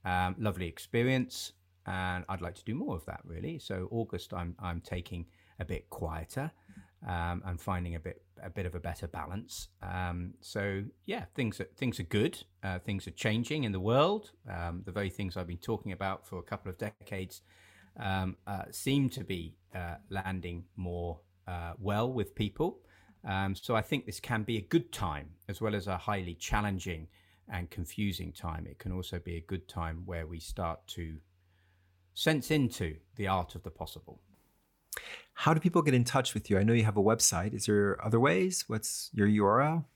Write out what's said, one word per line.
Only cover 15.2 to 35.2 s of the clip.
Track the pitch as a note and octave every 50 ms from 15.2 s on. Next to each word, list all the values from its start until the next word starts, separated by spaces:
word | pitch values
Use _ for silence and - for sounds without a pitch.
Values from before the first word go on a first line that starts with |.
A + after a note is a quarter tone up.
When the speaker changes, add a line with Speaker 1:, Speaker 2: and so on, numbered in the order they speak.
| G2+ F#2+ F2
Speaker 1:
I've | F#2+ F2+
been | E2+ F2 F2
talking | - - A2+ G2+ - G#2
about | F#2 E2+ G2 F#2+ F#2+ - -
for | - - F2+
a |
couple | E2+ - - G2 - G2
of | F2+ -
decades, | - G#2 - _ - - G#2 F#2+ F#2+ F2+ - - _ _ _ - - - - - - - _ -
um, | A#2 G2 F#2+ F#2+ F#2 F#2 F#2 - _
uh, | - G2+ F#2+ - -
seem | - - - C#3 C3+ C#3+ C#3 B2+
to | - C3 F#2+
be, | E2+ F#2+ F2 E2+ E2 - _ _ _ -
uh, | F#2 F2 F2 E2+ - - -
landing | F#2+ G2 F2+ F#2+ F#2+ F#2 E2+ F2 F2 E2+ F#2 - _
more, | G#2 F#2 F2 F2 F2 F2 E2+ D#2+ - _ _ _ _ _ -
uh, | F2+ F2 E2+ E2+ E2 -
well | G2 G2 G2+ G#2 A#2 B2+
with | C3 A#2+ G2+ - -
people. | - A2 G2+ - - D3+ F#3+ - - _ _ - - - _ - _ -
Um, | - F#2+ F#2+ G2 G2 G2
so | - - - A#2+
I | A2
think | G#2 - D#3+ C3+ -
this | - G2 -
can | - - A#2+ A2
be | G#2+ F#2+ A#2
a | A2
good | F#2+ - - - - -
time, | - - G#2 F2 D2 D2 D2 D2+ E2 _ _ -
as | G2 -
well | A2 A2 G#2
as | G#2 G2
a | G2+ F#2+
highly | F2+ - - G#2 G2 F#2 F2 E2+
challenging | - - - - G#2+ G#2 G#2 G2 F#2 - F#2+ F2 D#2+ D#2+ - _ - _ _ _ _ _ -
and | G#2 F2+ F2 -
confusing | - - E2+ - - - G#2 G2+ F2+ - F2 E2
time. | D#2 - - E2+ D#2+ D#2+ E2
It | - C#2 _
can | - F#2
also | F2+ F#2 F2+ - - F2
be | - E2+ E2+
a | E2
good | D#2+ - F#2+ F2+ - -
time | - F2 E2 E2 D#2+ E2 F2+
where | F#2+ F2 E2 E2
we | D#2 E2+ E2
start | - - - - F#2 E2 E2 - _ -
to | - - E2+ D#2+ D#2+ D#2 - _ _ _ _ _ _ _ _ _ _ _ _ _ _ _ _ _ _
sense | - - D#3+ D#3 C#3+ A#2+ -
into | D#3 D3+ C3+ A2+ - - F#2 D#2+ D#2 D#2 _ _ _
the | - G#2 F#2+
art | F#2+ F#2 E2+ - -
of | E2+
the | - F2+
possible. | - - E2 - - - - - - - _ _ - _ _ _ _ _ _ _ _ _ _ _ - - - - - -